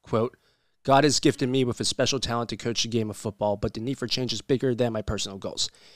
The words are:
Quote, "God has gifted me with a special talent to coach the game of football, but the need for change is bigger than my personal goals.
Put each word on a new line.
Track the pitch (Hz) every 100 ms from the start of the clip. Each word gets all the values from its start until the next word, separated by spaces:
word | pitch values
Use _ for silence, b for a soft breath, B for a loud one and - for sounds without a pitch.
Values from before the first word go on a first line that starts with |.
Quote, | - 117 117 - _ _ _ _
"God | - 127
has | 147 127
gifted | 156 - 127
me | 131
with | 123 117
a |
special | 110 - 123 135
talent | 113 120 117
to | 107
coach | 120 113
the | 117
game | 113 107
of | 101
football, | 113 - 104 104
but | 113
the | 110
need | 117 135
for | 120
change | - 127
is | 107
bigger | - 131 135 117
than | 120
my | 110
personal | 107 104 - 98
goals. | 95 - - b b